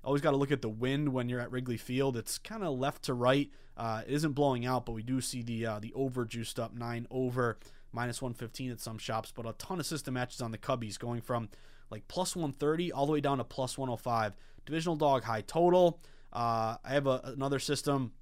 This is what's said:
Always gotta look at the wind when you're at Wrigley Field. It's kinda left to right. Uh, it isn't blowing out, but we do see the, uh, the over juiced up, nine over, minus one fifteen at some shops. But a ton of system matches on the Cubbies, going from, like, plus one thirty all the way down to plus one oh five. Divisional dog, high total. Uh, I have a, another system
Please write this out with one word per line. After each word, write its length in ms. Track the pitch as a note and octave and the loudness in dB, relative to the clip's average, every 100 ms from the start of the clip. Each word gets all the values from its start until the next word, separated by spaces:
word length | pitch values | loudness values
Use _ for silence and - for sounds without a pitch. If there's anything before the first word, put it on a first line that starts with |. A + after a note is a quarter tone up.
Always 200 | B2+ C#3+ | 2 2
gotta 140 | D3+ C#3 | 4 2
look 140 | C#3 | 2
at 120 | C#3 | 2
the 60 | A#2 | 0
wind 400 | G#2+ B2 C#3 D3 | -2 0 2 2
when 200 | B2+ A#2+ | 0 0
you're 100 | B2 | -2
at 120 | A#2+ | -2
Wrigley 260 | B2+ B2+ A2+ | -4 -2 -4
Field. 400 | - B2+ C3+ B2 | -2 2 2 0
It's 220 | G#2+ - | -4 -8
kinda 320 | - A3 F#3 | -8 -6 -4
left 320 | C3 C3+ - | 0 -2 -2
to 100 | - | -4
right. 380 | B2 B2 C#3 C#3 - - - | 2 4 4 2 -6 -20 -6
Uh, 240 | A2+ A2 | -4 -4
it 80 | - | -2
isn't 200 | C#3+ D#3 | 0 0
blowing 340 | C3+ C#3+ B2 B2 | 2 2 2 0
out, 180 | B2+ | 0
but 100 | A#2 | 0
we 100 | A2+ | -6
do 180 | A2+ C3 | -2 -2
see 220 | A#2+ B2+ | -2 -6
the, 200 | A#2 A2+ | -4 -2
uh, 160 | A2+ G#2+ | -2 -4
the 140 | A2+ | -6
over 320 | - C3+ B2 A2+ | -2 -2 -2 -4
juiced 340 | A#2 A2 - | -4 -6 -4
up, 140 | A2+ | -6
nine 320 | A#2+ A#2+ A#2+ A#2 | -4 -6 -4 -4
over, 480 | B2+ C3 B2 A#2+ A2 - - - | -2 0 2 0 0 -12 -20 -10
minus 280 | A2+ A#2+ A#2+ | -4 -4 -4
one 140 | C3 | -6
fifteen 380 | A#2 A#2 - B2+ | -6 -10 -8 -8
at 80 | A#2 | -8
some 180 | - A2 | -8 -8
shops. 340 | - A2+ - | -4 -4 -4
But 140 | - A2+ | -8 -8
a 80 | |
ton 260 | A2 - F#3 | -8 -6 -4
of 60 | F3 | -2
system 300 | D#3 - B2+ | -4 -4 -2
matches 260 | B2 - | -4 -4
on 80 | A#2+ | -6
the 80 | A2 | -6
Cubbies, 400 | - C3 A2 G2+ | -2 0 0 -6
going 240 | A#2 A#2+ | -4 -6
from, 280 | - A#2+ A2 - - - - | -2 -2 -2 -12 -20 -20 -12
like, 160 | A2 - | -12 -6
plus 280 | - F3+ F3+ | -2 -2 0
one 160 | D3+ | -2
thirty 400 | B2 D3 D#3+ F3 | 0 2 2 0
all 140 | C#3 C#3+ | 2 4
the 60 | |
way 100 | D3+ | 4
down 160 | C#3 C#3 | 4 2
to 60 | |
plus 340 | A#2+ - B2+ - | 0 -2 -2 -2
one 120 | C3+ | -4
oh 60 | A#2 | -2
five. 400 | - A#2 G#2+ F#2 - - - | 0 2 2 -2 -18 -18 -4
Divisional 300 | D#3+ E3 D#3 | -2 0 4
dog, 280 | D3+ C3+ | 4 4
high 180 | A#2 A2 | 2 -2
total. 580 | G#2 D#3+ F3 F3+ F3+ E3 - - - | 0 4 8 10 8 6 -12 -20 -10
Uh, 440 | - A#2 A2+ A2+ A#2 | -2 0 2 0 -2
I 100 | - | 0
have 120 | C#3 C#3 | 2 4
a, 160 | B2+ B2+ | 2 0
another 340 | B2+ C3+ C#3 | -4 0 0
system 520 | - C#3+ D3 C#3 B2 - | 0 0 2 0 0 -6